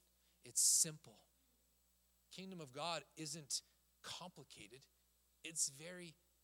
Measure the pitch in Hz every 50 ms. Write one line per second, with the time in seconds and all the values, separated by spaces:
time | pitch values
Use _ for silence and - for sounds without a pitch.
0 | _ _ _ _ _ _ _ _ - 127 - - - - - - - 160 156 156
1 | - - 104 - - _ _ _ _ _ _ _ _ _ _ _ _ _ _ _
2 | _ _ _ _ _ - - 180 190 190 190 170 151 131 127 143 156 175 170 151
3 | - - - - 156 147 143 165 143 123 - - - _ _ _ _ _ _ _
4 | - - - - 170 185 - - 135 - - 120 107 98 120 139 - - _ _
5 | _ _ _ _ _ _ _ _ - 160 160 - - 147 135 135 160 175 180 180
6 | 175 165 147 _ _ _ _ _